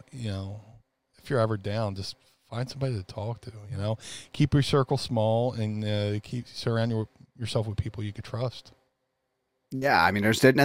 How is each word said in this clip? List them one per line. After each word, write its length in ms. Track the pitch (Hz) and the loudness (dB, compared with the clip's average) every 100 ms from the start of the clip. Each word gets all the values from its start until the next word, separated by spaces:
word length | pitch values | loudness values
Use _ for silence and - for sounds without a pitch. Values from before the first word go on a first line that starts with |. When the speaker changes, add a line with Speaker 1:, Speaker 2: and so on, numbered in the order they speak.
| - | -12
Speaker 1:
you 200 | 131 113 | -10 -6
know, 280 | 98 95 104 104 - _ _ _ _ | -6 -8 -12 -16 -20 _ _ _ _
if 60 | - | -4
you're 100 | 135 | 0
ever 180 | 110 107 | 2 0
down, 360 | 101 107 107 95 | -4 -4 -4 -4
just 200 | 95 - _ _ - | -10 -12 _ _ -12
find 180 | 117 127 | -8 -8
somebody 240 | 139 135 113 | -4 -4 -4
to 60 | |
talk 400 | 92 - 107 117 | -6 -8 -8 -8
to, 100 | - 110 104 | -12 -16 -10
you 60 | 95 | -4
know. 220 | 104 110 - - - | -2 -4 -8 -16 -12
Keep 220 | - 147 | 0 4
your 80 | 143 | 4
circle 340 | 131 147 131 135 | 4 4 2 0
small 560 | - 120 107 113 123 | -2 0 2 2 0
and, 320 | 117 107 107 | -2 -4 -2
uh, 360 | 107 104 104 104 | -2 -2 0 -4
keep, 260 | - 123 - | -6 -8 -8
surround 420 | - 123 113 117 | -6 -2 0 0
your, 160 | 110 107 _ - - | -2 -4 _ -20 -10
yourself 300 | 113 120 107 | -4 -2 -2
with 100 | 98 | -4
people 260 | 110 - | -4 -4
you 120 | 104 | -10
could 100 | 101 | -10
trust. 480 | - 113 123 - - _ _ _ _ _ _ _ _ _ - | -10 -6 -6 -8 -20 _ _ _ _ _ _ _ _ _ -12
Speaker 2:
Yeah, 320 | 131 139 104 | -4 2 6
I 100 | 85 | 6
mean, 100 | 101 | 4
there's, 200 | 107 113 | 4 8
and 140 | 131 135 | 8 8